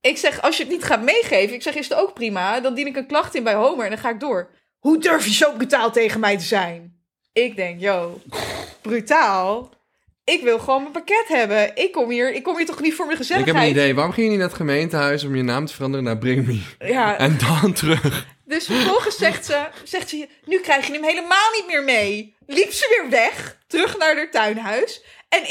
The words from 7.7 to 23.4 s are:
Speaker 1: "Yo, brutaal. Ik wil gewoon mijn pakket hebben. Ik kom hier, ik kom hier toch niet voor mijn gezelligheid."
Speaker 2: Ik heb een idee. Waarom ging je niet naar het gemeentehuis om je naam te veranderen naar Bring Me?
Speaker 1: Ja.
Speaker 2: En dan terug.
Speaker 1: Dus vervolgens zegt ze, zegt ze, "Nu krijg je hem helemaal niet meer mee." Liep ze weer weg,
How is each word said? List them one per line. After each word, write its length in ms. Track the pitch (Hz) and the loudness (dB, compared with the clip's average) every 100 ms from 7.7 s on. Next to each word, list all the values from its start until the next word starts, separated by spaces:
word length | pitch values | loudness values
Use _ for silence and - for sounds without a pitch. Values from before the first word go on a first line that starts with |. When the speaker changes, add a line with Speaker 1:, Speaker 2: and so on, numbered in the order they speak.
| 175 | -2
Speaker 1:
"Yo, 400 | 196 185 170 175 - - - - - - | 0 0 -2 -10 -12 -10 -8 -10 -12 -14
brutaal. 920 | 220 233 220 302 254 190 185 214 254 _ _ _ _ _ | -4 -4 2 4 4 2 0 -2 -6 _ _ _ _ _
Ik 180 | - 339 | -2 0
wil 160 | 240 226 | 2 0
gewoon 220 | 254 269 | 2 0
mijn 120 | 285 | 0
pakket 320 | 320 339 415 440 | -10 0 0 2
hebben. 480 | 302 220 214 208 - | 2 2 2 2 0
Ik 160 | 370 | -2
kom 180 | 349 240 | 0 -2
hier, 220 | 240 247 | 0 0
ik 80 | 262 | -2
kom 140 | 254 339 | -4 -2
hier 100 | 330 | -4
toch 140 | - | -2
niet 140 | 311 | -2
voor 120 | 311 320 | -2 -4
mijn 100 | 320 | -4
gezelligheid." 360 | 254 370 392 208 | -2 0 2 4
Speaker 2:
Ik 40 | |
heb 80 | 233 | 4
een 60 | 143 | 4
idee. 120 | 139 | 2
Waarom 180 | 135 160 | 2 0
ging 120 | 185 226 | 0 2
je 40 | |
niet 100 | 208 | 2
naar 80 | 180 | 0
het 80 | - | -2
gemeentehuis 680 | 156 143 165 160 143 147 | -2 0 0 0 0 0
om 120 | 143 135 | -2 -2
je 60 | |
naam 240 | 123 123 151 | 0 -2 -4
te 80 | |
veranderen 300 | - 135 139 123 | -6 -4 -2 -2
naar 120 | 113 | -2
Bring 280 | 123 127 123 | 0 2 2
Me? 160 | 113 90 - 190 | -2 -6 -12 -2
Speaker 1:
Ja. 300 | 254 220 208 | 0 0 2
Speaker 2:
En 200 | 135 151 | 2 2
dan 340 | 113 160 190 | 2 2 2
terug. 540 | - 156 160 143 135 - _ | 2 2 2 2 -4 -10 _
Speaker 1:
Dus 200 | - 311 | -6 -6
vervolgens 520 | 330 247 370 415 427 - | -2 0 2 2 0 0
zegt 280 | 330 - | 0 0
ze, 220 | - 294 302 - | -4 -4 -4 -12
zegt 240 | - 359 - | -8 -8 -6
ze, 200 | 302 294 _ | -10 -12 _
"Nu 160 | - 370 | -4 -2
krijg 260 | 359 277 269 | 2 0 0
je 60 | |
hem 120 | 294 | -2
helemaal 460 | 311 339 339 381 440 | -2 -2 2 4 4
niet 140 | 440 359 | 0 -2
meer 180 | 320 | -2
mee." 520 | 269 240 202 208 214 _ - | 2 2 2 -4 -8 _ -4
Liep 260 | 285 392 | 0 0
ze 140 | - 539 440 | 0 2 2
weer 100 | 302 | 2
weg, 480 | 240 233 - | 2 2 -2